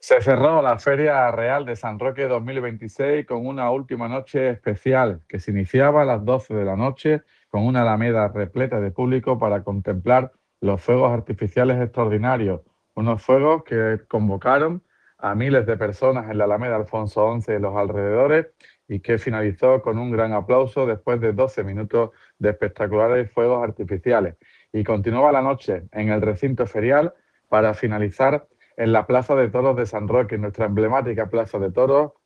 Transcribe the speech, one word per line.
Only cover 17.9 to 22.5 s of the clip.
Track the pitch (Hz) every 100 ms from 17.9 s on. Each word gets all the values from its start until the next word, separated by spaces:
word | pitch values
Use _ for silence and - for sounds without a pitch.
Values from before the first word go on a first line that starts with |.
| 101 101 107 139 151 160 _ - _ _
y | 101
que | - 113
finalizó | - 113 107 92 127 131
con | 131 110
un | 123
gran | 113 113
aplauso | 107 98 123 131 139 131
después | 107 - 120
de | 113
doce | 104 131 -
minutos | 98 98 107 120 113 _ _ _
de |
espectaculares | 101